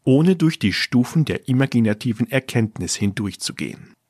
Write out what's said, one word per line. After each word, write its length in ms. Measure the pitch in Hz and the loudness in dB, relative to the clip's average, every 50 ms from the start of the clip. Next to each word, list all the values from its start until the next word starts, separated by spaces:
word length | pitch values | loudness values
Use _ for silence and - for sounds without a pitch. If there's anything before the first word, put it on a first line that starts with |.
| _ | _
ohne 320 | 135 131 139 160 185 190 | 2 4 4 6 4 4
durch 240 | 165 160 160 160 - | 4 2 0 0 0
die 140 | - 101 92 | -2 -2 -2
Stufen 520 | - - - - 123 123 - - 165 147 | -2 -4 0 0 0 0 2 0 0 0
der 240 | - 90 - - - | 0 -2 -4 -4 -2
imaginativen 840 | 123 127 135 135 - 120 113 107 104 107 - 127 107 - 123 - | 0 0 0 0 2 2 2 2 0 -2 -4 -4 -4 -2 -4 -2
Erkenntnis 680 | 135 135 - - - 127 110 104 - - 92 87 - | -2 -2 -4 -2 -2 -2 -2 -2 -4 -6 -8 -6 -4
hindurchzugehen. 960 | - 107 101 98 - 104 98 92 - - - - - 76 58 - - - - - _ _ _ | -2 -2 -2 -2 -4 -6 -6 -6 -8 -10 -10 -8 -8 -10 -10 -10 -14 -20 -20 -20 _ _ _